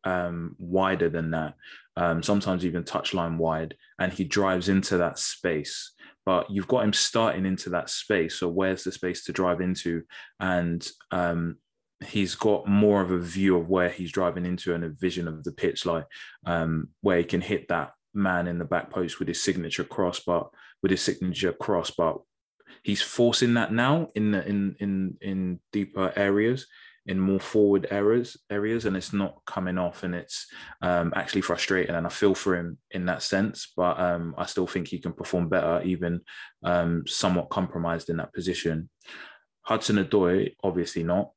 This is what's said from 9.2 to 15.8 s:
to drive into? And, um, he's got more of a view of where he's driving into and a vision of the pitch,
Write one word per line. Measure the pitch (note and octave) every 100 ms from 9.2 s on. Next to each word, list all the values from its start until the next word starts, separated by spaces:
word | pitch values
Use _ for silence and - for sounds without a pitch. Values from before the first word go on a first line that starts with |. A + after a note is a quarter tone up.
| -
to |
drive | - F2+ F2
into? | F2+ F#2 F2 E2+ - - - _
And, | F#2+ F2+ F2 E2+ - - -
um, | F#2 F2 E2+ E2+ - _ _ _ _ -
he's | G#2+ F#2 -
got | A2 G#2 G2+
more | G2+ G#2 G2+
of | F2+
a | F#2
view | F2 F#2 F#2+ F2+
of | E2
where | F#2 F2
he's | - F2
driving | - F2+ F2+ F2+
into | F2+ -
and | E2+ E2
a |
vision | D2+ F#2 F2+ E2
of | D#2
the | D2+
pitch, | - F2+ -